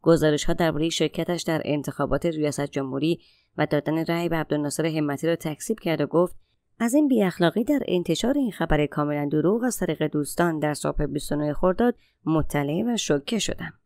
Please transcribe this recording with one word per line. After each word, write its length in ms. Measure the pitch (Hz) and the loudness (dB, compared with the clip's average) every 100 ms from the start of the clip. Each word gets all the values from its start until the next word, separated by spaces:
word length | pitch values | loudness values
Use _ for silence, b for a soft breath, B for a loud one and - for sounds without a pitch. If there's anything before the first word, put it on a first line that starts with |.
گزارش‌ها 520 | - 165 156 147 - | 6 6 4 2 0
دربارهٔ 360 | 170 170 147 165 | 2 0 0 -2
شرکتش 520 | - 156 - 165 175 | 0 -2 -2 -4 -4
در 200 | - 160 - | -2 -4 0
انتخابات 600 | 147 135 - 135 139 175 | -2 -2 -4 -2 0 -2
ریاست 460 | 156 151 139 143 | 0 -2 -2 -4
جمهوری 500 | 143 135 135 151 165 b b b - | -4 -4 -2 -2 -2 b b b -4
و 80 | 151 | 0
دادن 400 | 147 147 160 160 | 0 0 -2 0
رأی 240 | 170 170 | -2 0
به 60 | 165 | -2
عبدالناصر 500 | 151 151 147 - 160 | 0 -2 -2 -2 -2
همتی 420 | 156 147 139 160 | 0 -2 -2 -2
را 80 | 165 | -2
تکذیب 440 | 156 147 - 220 | -4 -8 -6 -4
کرد 220 | 170 156 | -2 0
و 60 | 143 | 2
گفت: 280 | 160 180 - _ _ _ _ | 2 2 -2 _ _ _ _
«از 140 | 233 | 2
این 140 | 277 302 | 4 4
بی‌اخلاقی 560 | 247 190 - 170 202 | 4 2 4 2 2
در 180 | 190 285 - | 0 0 2
انتشار 500 | 180 170 160 226 285 | 0 0 0 0 0
این 140 | 254 | 0
خبر 340 | - 160 156 147 | -2 0 2 2
کاملاً 400 | - 147 147 143 | -2 -2 -2 0
دروغ 380 | 151 160 220 | 0 2 2
از 140 | 247 - | -2 -2
طریق 300 | 180 151 156 | -2 0 -2
دوستان 520 | 151 143 - 170 156 | -2 -2 0 0 2
در 140 | 151 | -2
صبح 320 | 147 147 - 147 | -2 -2 -2 -2
بیست 260 | 147 - | -4 -4
و 40 | 147 | -2
نه 180 | 147 | 0
خرداد 420 | 147 185 185 240 - _ _ - | 2 0 2 0 0 _ _ 0
مطلع 580 | 160 147 147 143 160 233 | 2 2 0 -2 -2 -2
و 100 | 226 | -2
شوکه 420 | - 147 - 220 | 0 0 0 -2
شدم.» 340 | - - 165 - | -2 -4 -10 -12